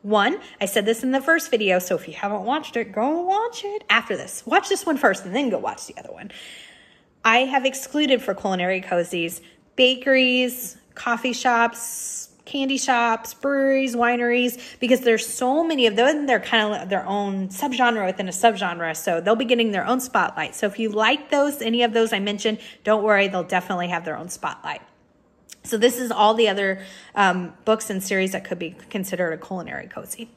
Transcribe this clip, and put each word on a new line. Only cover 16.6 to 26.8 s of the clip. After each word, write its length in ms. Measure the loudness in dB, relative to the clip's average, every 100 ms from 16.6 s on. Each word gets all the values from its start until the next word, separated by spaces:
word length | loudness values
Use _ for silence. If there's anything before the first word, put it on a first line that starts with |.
| 0 -2
of 140 | -2
their 160 | -4 -2
own 440 | -2 -2 -4 -6
subgenre 560 | -4 -4 2 2 2 -2
within 220 | -4 -6
a 40 |
subgenre, 640 | 2 2 2 -4 -2 -4 -4
so 260 | -2 0
they'll 140 | 2 2
be 100 | 4
getting 260 | 2 2
their 140 | 0 0
own 160 | -2
spotlight. 520 | 0 0 0 -2 -8
So 140 | -4 -4
if 100 | -2
you 120 | -2
like 400 | 2 2 2 0
those, 320 | 2 2 0
any 220 | -2 2
of 100 | 2
those 180 | 2 0
I 80 | 0
mentioned, 400 | -2 -2 -2 -4 -10 -8
don't 200 | 0 2
worry, 260 | 4 4 4
they'll 140 | 0
definitely 440 | -2 -4 -2 -4 -2
have 160 | -4
their 140 | -6 -10
own 120 | -12
spotlight. 520 | -8 -8 -8 -10 -12 -14 _ _ _ _ _ _ -20
So 140 | -6 2
this 200 | 4 2
is 140 | -4
all 220 | 4 4
the 160 | 6 2
other, 340 | 2 -2 -2